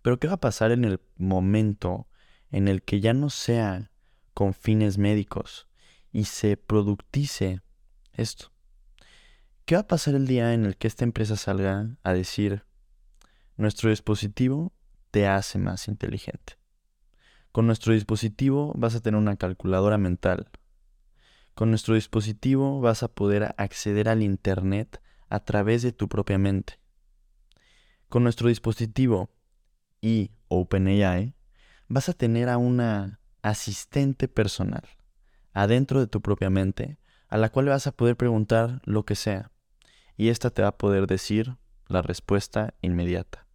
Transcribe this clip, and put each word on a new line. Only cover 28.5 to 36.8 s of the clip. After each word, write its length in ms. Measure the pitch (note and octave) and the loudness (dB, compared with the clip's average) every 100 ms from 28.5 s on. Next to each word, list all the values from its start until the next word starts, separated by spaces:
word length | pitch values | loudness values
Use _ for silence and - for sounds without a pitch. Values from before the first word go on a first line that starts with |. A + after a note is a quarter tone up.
| A2+ A2+ G#2+ A2+ A#2+ C3 G2+ F#2+ _ _ _ _ _ _ _ | 2 -2 -4 -4 0 2 2 -2 _ _ _ _ _ _ _
y 320 | A2 A2 G2 - _ | 0 0 0 -8 _
Open 400 | F2+ F2+ F#2+ F#2+ | -2 0 2 4
A 320 | G2+ G2 F2+ | 4 4 0
I, 160 | A#2 - _ _ _ _ _ | -4 -10 _ _ _ _ _
vas 200 | B2+ - | -2 -2
a 60 | |
tener 360 | F3 A#2 A#2 B2 | -2 0 2 0
a 80 | A#2+ | 2
una 640 | B2 B2 A#2 G#2 G2 G2+ _ _ | 2 2 0 -2 -6 -12 _ _
asistente 840 | G#2 G#2 - G2 - C#3+ C#3 C3 B2 | -4 -4 -6 -10 -4 0 0 0 -2
personal 560 | - G2+ - - - - - _ _ _ _ _ | 0 0 0 -4 -6 -12 -20 _ _ _ _ _
adentro 460 | G2 G#2 A#2+ C3+ C3+ | 0 2 2 2 0
de 80 | A#2 | 0
tu 140 | G#2+ | -2
propia 280 | G2+ G2+ F#2+ | -2 0 2
mente, 500 | F#2+ F#2+ - | 2 0 -2